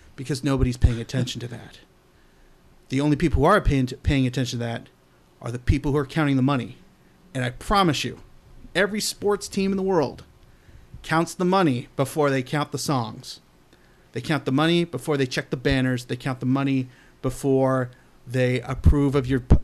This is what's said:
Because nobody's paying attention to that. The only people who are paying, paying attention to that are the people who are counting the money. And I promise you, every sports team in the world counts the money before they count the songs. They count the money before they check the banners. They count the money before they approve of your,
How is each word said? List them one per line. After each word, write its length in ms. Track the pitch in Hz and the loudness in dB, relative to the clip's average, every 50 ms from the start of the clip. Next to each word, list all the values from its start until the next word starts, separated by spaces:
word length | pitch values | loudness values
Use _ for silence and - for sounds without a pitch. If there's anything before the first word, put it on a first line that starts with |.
| - - - | -20 -20 -16
Because 280 | - 131 - 147 127 135 | -10 -6 -6 -4 -2 -2
nobody's 340 | 143 135 131 131 127 123 | 0 0 2 0 0 0
paying 240 | - - 123 117 117 | 2 2 2 2 2
attention 400 | 117 - - 127 123 - - - | -6 -4 -2 -2 -2 -2 -4 -10
to 60 | 117 | -10
that. 320 | - 110 107 - - - - - _ _ _ _ _ _ _ _ _ _ _ - _ - _ _ - _ - _ - | -12 -12 -14 -16 -18 -20 -20 -20 _ _ _ _ _ _ _ _ _ _ _ -20 _ -20 _ _ -20 _ -20 _ -6
The 120 | 131 131 | -4 0
only 140 | 147 151 147 | 2 2 2
people 240 | - 170 151 - 127 | 2 0 2 2 4
who 40 | 139 | 4
are 120 | 170 208 196 | 6 4 4
paying, 280 | - - 143 135 127 | 4 2 2 2 0
paying 400 | 123 - - - - 147 135 131 | -2 -4 -4 0 0 2 2 2
attention 320 | 123 123 143 127 123 123 117 | 0 0 -2 -4 -4 -4 -6
to 60 | 117 | -6
that 220 | 117 117 117 - - _ _ _ _ _ _ _ _ _ - | -6 -8 -8 -12 -16 _ _ _ _ _ _ _ _ _ -12
are 100 | - 120 | -10 -10
the 60 | 120 | -8
people 340 | 120 - - 156 131 131 147 | -4 0 2 2 2 2 0
who 60 | 135 | 0
are 80 | 147 135 | 0 -2
counting 300 | - - 160 151 143 139 | -2 0 0 2 2 4
the 80 | 131 127 | 4 4
money. 340 | 139 143 123 113 98 - - - - _ _ _ _ _ _ _ - - | 2 2 0 -2 -6 -12 -20 -20 -20 _ _ _ _ _ _ _ -10 -8
And 100 | 131 123 | -6 -6
I 60 | 123 | -6
promise 540 | 123 - - - 214 196 190 165 135 - - | -8 -8 -4 0 2 4 4 4 2 0 -4
you, 160 | 117 - - - - - - - - - - - - - | -8 -10 -12 -18 -20 -20 -20 -20 -20 -20 -20 -14 -6 -2
every 260 | 170 202 190 214 208 | 0 0 0 -2 -4
sports 460 | - - - - - 202 202 190 - | -6 -6 -6 -4 -2 -2 -2 -2 -4
team 240 | - - 202 190 196 | -6 -4 -2 -2 -2
in 60 | 202 | -2
the 40 | 196 | -2
world 420 | 190 190 190 165 139 104 - - - - - - - - - - _ - - - - - - - | -2 0 2 2 0 0 -4 -10 -18 -20 -20 -20 -20 -20 -20 -20 _ -20 -20 -20 -20 -20 -20 -12
counts 320 | - - 160 160 170 - - | -4 -2 0 0 0 0 -2
the 120 | - 185 | -2 0
money 420 | 180 190 196 180 147 123 120 - - - | 2 2 4 4 2 0 -2 -6 -8 -4
before 340 | - 135 131 - 160 147 143 | -4 -4 -2 0 0 0 2
they 140 | 135 135 123 | 0 0 -2
count 280 | - 156 147 147 - | -4 -4 -4 -4 -4
the 60 | - | -6
songs. 640 | 135 - - 147 123 113 110 104 - - - - - _ _ _ _ _ _ _ _ _ - _ _ _ _ | -6 -4 -2 -2 -2 -2 -6 -10 -14 -16 -18 -18 -20 _ _ _ _ _ _ _ _ _ -20 _ _ _ _
They 100 | - 117 | -12 -8
count 240 | 117 160 156 135 - | -4 -2 -2 -2 -2
the 60 | - | 0
money 320 | 131 143 156 165 170 170 170 | 0 2 2 2 2 2 0
before 340 | 170 - 131 - 160 147 | -2 -6 -8 -4 -2 0
they 80 | 139 135 | 0 0
check 240 | 131 - 156 - - | -2 -2 -6 -6 -6
the 80 | 156 | -6
banners. 480 | 131 - 143 139 131 127 127 127 123 123 | -2 0 0 2 2 2 0 -2 -2 -4
They 100 | - 127 | -6 -8
count 240 | 127 - 143 127 120 | -6 -6 -6 -6 -4
the 40 | 131 | -2
money 440 | 127 131 135 139 139 135 131 127 123 - - - - - _ - | 0 0 0 0 0 0 -2 -2 -4 -10 -20 -20 -20 -12 _ -6
before 680 | 131 - - - 139 135 131 135 131 131 131 123 123 - - _ _ _ - - | -6 -4 -2 0 0 2 2 2 2 0 0 -2 -4 -8 -18 _ _ _ -20 -12
they 340 | 123 120 131 127 123 127 120 | -6 -2 0 2 2 0 -2
approve 540 | - - 127 - - - 151 143 143 143 131 | -4 -6 -2 4 4 6 6 6 4 2 2
of 100 | 143 123 | 0 0
your, 160 | 123 139 123 123 - - - | 0 -2 0 4 6 4 4